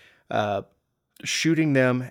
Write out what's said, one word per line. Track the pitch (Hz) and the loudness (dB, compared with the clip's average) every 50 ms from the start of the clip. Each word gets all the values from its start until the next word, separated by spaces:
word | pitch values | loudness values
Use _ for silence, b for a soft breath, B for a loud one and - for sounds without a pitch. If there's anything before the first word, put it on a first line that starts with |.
| b b b b b - | b b b b b -4
uh, | - 110 107 104 101 98 95 - _ _ _ _ _ _ _ _ _ - - | -2 -2 -2 0 -2 -4 -6 -8 _ _ _ _ _ _ _ _ _ -12 -8
shooting | - - - - 156 165 156 160 151 | -6 -4 -2 0 0 2 2 2 2
them | 139 131 127 127 123 127 127 127 | 2 4 4 2 2 0 -4 -8